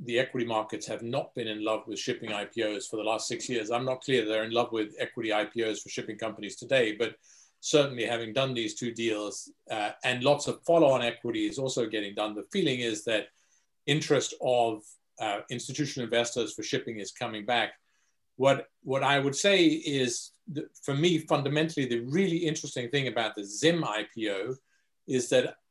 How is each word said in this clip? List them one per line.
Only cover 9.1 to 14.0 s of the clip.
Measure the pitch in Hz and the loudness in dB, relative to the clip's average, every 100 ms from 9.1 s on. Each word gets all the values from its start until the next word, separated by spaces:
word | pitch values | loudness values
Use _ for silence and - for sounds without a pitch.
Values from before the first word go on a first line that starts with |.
| 104 104 98 - - - | -2 -4 -8 -12 -18 -8
uh, | 110 104 - | -4 -4 -2
and | 131 123 | -2 2
lots | 131 143 - | 4 4 2
of | - - | -4 2
follow-on | 170 147 127 | 6 8 6
equities | 117 117 120 110 104 101 | 2 -2 -4 -2 -2 -2
also | 135 131 110 | -2 -2 -2
getting | 107 101 | -2 -4
done, | 104 107 | -4 -4
the | 104 95 | -4 -4
feeling | 208 160 127 | 0 0 0
is | 117 107 | -2 -2
that | - 107 - _ _ _ _ _ - | -2 -2 -2 _ _ _ _ _ 0
interest | 147 | 0